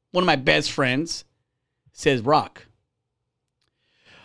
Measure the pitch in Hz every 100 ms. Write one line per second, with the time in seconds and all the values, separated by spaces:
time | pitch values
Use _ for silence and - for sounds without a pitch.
0 | _ 180 180 143 135 151 151 - 131 131
1 | 165 - - _ _ _ _ _ _ -
2 | 151 131 117 151 104 - - _ _ _
3 | _ _ _ _ _ _ _ _ _ _
4 | _ -